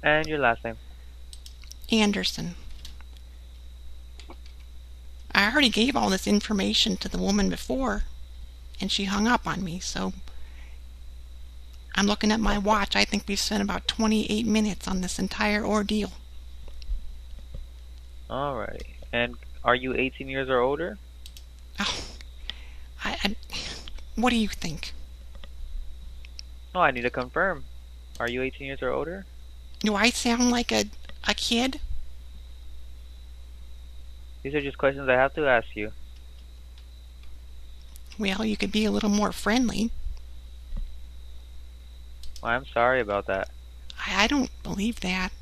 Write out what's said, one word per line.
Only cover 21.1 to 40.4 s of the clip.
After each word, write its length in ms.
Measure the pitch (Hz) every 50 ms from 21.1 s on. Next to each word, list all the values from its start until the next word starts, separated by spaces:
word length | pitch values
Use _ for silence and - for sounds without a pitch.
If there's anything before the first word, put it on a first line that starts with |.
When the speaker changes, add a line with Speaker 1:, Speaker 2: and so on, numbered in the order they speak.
| - - - - - - - - - - - - - -
Speaker 2:
Oh, 260 | 202 - - - - - - - - - - - - - - - - - - - - - - - -
I, 140 | - - - -
I, 120 | - 110 - - - - - - - - - - - - - - - -
what 120 | - 220 247
do 80 | 240
you 120 | 233 214 202
think? 440 | - - - 175 147 170 - - - - - - - - - - - - - - - - - - - - - - - - - - - - - - - - - - - - - - -
Speaker 1:
No, 80 | 180
I 120 | 175 151 131
need 100 | 123 120
to 80 | 123
confirm. 540 | - 135 123 127 - 156 175 196 175 147 - - - - - - - - - - - -
Are 80 | 117 120
you 140 | 120 127 131
eighteen 260 | 131 - - 143 135
years 120 | 139 -
or 100 | - 127
older? 360 | 131 135 143 156 175 196 190 - - - - - - - - - - -
Speaker 2:
Do 160 | - 214 208
I 140 | 196 214 240
sound 420 | - - - 240 233 233 247 247 240
like 180 | 240 240 -
a, 140 | 226 214 208 214 - - - - - - -
a 80 | - -
kid? 460 | - - - 240 233 240 262 262 302 - - - - - - - - - - - - - - - - - - - - - - - - - - - - - - - - - - - - - - - - - - - - - - - - - - - - -
Speaker 1:
These 100 | 135 143
are 60 | 151
just 180 | 139 139 135 -
questions 300 | - 135 139 139 139 131
I 60 | 127
have 200 | 127 131 139 -
to 140 | - 151 139
ask 180 | 127 117 110 - -
you. 160 | 107 104 85 - - - - - - - - - - - - - - - - - - - - - - - - - - - - - - - - - - - - - - - - - - - - - -
Speaker 2:
Well, 260 | 214 196 190 190 -
you 120 | 220 208
could 140 | - - 196
be 140 | 190 214 214
a 60 | 208 202
little 180 | 208 220 208
more 220 | 202 208 208 202 -
friendly. 580 | - - 202 214 254 262 226 - - 214 233 - - - - - - - - - -